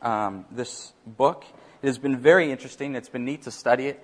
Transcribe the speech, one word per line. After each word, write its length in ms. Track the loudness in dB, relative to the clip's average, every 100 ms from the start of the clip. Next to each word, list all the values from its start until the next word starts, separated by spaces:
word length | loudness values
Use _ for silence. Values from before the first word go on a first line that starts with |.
um, 440 | -2 0 -2 -6 -10
this 420 | -10 -10 -10 -20 _ -12
book. 380 | 0 0 0 -10 -20 -20 -6
It 60 | -4
has 100 | -2
been 200 | -2 2
very 320 | 6 6 4
interesting. 460 | -4 -10 -12 -10 -10
It's 140 | -10
been 160 | -8 -8
neat 160 | -8
to 100 | -12
study 360 | -4 2 2 0
it 140 | -8